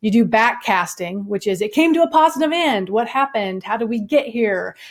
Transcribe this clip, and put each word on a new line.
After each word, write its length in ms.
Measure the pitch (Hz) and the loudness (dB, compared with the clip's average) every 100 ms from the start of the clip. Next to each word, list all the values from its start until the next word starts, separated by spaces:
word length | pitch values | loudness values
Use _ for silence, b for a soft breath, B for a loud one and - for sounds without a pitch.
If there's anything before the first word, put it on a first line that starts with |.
you 100 | 214 | 0
do 140 | 220 | 2
backcasting, 1000 | 202 220 233 - - 185 170 - 175 196 202 | 4 4 2 0 -2 -2 -2 -6 -8 -8 -6
which 200 | 202 208 | -4 -2
is, 160 | 185 | -2
"It 100 | 208 | -2
came 220 | 247 330 | 2 2
to 80 | 330 | 4
a 80 | 330 | 4
positive 400 | 320 320 311 311 | 4 2 2 -2
end. 360 | 339 320 220 185 | 0 0 0 0
What 180 | 214 226 | -2 -2
happened? 560 | 269 269 233 196 185 | -2 -2 -2 -4 -6
How 140 | 196 220 | -6 -4
did 120 | 226 | -4
we 120 | 233 | -4
get 260 | 202 294 240 | 0 0 0
here? 480 | 233 220 190 185 - B | -2 0 0 -4 -10 B